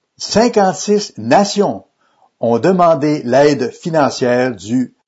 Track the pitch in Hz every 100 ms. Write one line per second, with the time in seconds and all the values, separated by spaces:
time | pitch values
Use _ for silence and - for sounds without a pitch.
0 | _ - - 196 240 220 190 160 - 208
1 | 208 - 110 160 202 202 185 104 - _
2 | _ _ _ _ 117 117 147 190 170 160
3 | 151 151 120 123 147 131 117 - 180 160
4 | 131 - 127 123 127 107 98 123 120 _